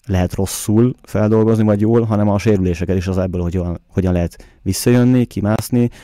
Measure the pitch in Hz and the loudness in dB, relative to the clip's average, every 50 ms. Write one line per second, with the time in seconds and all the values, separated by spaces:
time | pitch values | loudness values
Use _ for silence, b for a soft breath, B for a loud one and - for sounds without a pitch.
0 | _ - 98 90 90 87 - - 98 92 - - - - 104 110 120 123 127 _ | _ -4 -2 0 0 -2 -2 -4 -4 -4 -4 -8 -4 0 2 2 2 2 0 _
1 | _ - - 98 107 107 110 110 110 110 113 107 110 107 104 101 107 107 117 120 | _ -6 -4 -2 0 2 2 2 2 2 2 2 2 2 2 2 2 2 2 2
2 | 113 110 110 101 104 104 101 101 - 113 104 95 92 92 85 80 92 82 92 95 | 2 0 0 0 0 0 0 0 2 2 2 2 2 0 -2 -2 -2 -2 -2 -2
3 | 87 95 92 92 92 92 87 90 87 85 85 92 87 87 85 - _ _ - - | -2 -2 -2 -2 -2 -2 -4 -4 -4 -4 -4 -4 -4 -4 -6 -10 _ _ -4 -2
4 | 92 92 90 87 87 82 - B B B B B B 95 95 - - 123 120 123 | 0 0 0 0 -2 -4 -6 B B B B B B -6 -4 -2 0 0 2 2
5 | 123 123 127 127 120 - - - - 104 107 - - - - 120 120 117 B B | 4 4 2 2 0 -2 -4 -4 -2 -2 -2 -2 -4 -2 0 0 0 0 B B